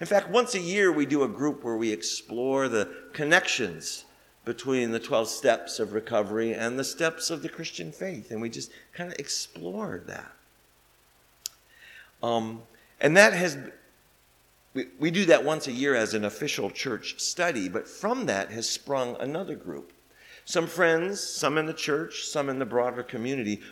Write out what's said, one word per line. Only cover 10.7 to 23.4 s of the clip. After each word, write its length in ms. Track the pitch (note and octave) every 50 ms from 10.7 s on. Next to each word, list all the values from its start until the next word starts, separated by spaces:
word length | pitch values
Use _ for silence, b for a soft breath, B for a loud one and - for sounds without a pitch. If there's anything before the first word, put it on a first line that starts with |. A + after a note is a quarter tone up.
| _ _ _ _ _ _ _ _ _ _ _ _ _ _ _ - - _ B B B B B B B B B B B _
Um, 420 | - A#2 A#2 A2+ A2 A2 A2+ A#2 A#2+ - b b b b b b
and 160 | - C#3+ D#3+
that 160 | G3 G#3 A3
has, 240 | G3 E3+ F3+ F3 C#3+ C#3 C3 - - - _ _ _ _ _ _ _ _ _ _ _ _ _ _ _ _ _ _ _
we, 120 | C3 - - - -
we 140 | D3+ E3+
do 120 | E3 G3 G3
that 180 | E3 D#3 C3 A#2
once 240 | D3 D#3 D#3 - C#3
a 40 |
year 220 | A#2+ B2 C#3 C#3+ C3+
as 200 | A#2 A2 G#2 A2
an 100 | A2 G#2
official 440 | G2+ G2+ - D#3 C#3+ - - G#2+ G2
church 520 | - - - C3+ A2+ G2+ - - - -
study, 480 | - - - - F3 F3 D#3 A#2 F#2 F2+
but 180 | F2 A2 -
from 400 | - - - - G#3 B3 C4 A3+
that 240 | C#3+ G2+ G2 F#2+ -
has 180 | G#2+ A#2 A2+ -
sprung 460 | - - - B2 C#3 C3+ B2+ A#2+ A#2 -
another 340 | - C3+ D3 F3 G3 E3 D3+
group. 380 | A2 - F2+ D2+ C#2+ C#2 - - _ _ _ B B B B B B B
Some 200 | - - F3+ E3
friends, 540 | - - E3 F3+ E3 E3 E3 E3+ F#3+ G3+ G3
some 380 | - - - - D3+ C#3 D3+ D#3
in 80 | D#3
the 60 | D#3+
church, 540 | D3+ - - D3+ C#3+ D#3 E3 E3+ - - -
some 220 | - - D#3 C#3 C#3
in 100 | C3 C3+
the 80 | C3+
broader 380 | G#2+ A2+ B2 B2 B2 A#2+ B2 A#2+
community, 560 | - - A#2 A2+ B2+ C#3 C3+